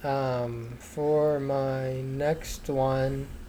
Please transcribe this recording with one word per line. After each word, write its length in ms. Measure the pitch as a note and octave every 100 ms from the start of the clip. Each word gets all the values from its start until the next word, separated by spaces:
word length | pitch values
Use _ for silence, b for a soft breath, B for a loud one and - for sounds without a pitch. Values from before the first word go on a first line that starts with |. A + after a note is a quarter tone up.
um, 760 | C#3+ C#3 C3 B2 A#2+ A#2 A#2 A#2+
for 600 | - D3+ D3 D3+ D3+ C#3+
my 600 | C#3 C#3 C3+ C3 C3 C3
next 680 | C3 C3+ D3 D#3+ - - -
one, 580 | C3+ C3+ C3 C3+ C3+ C3+ -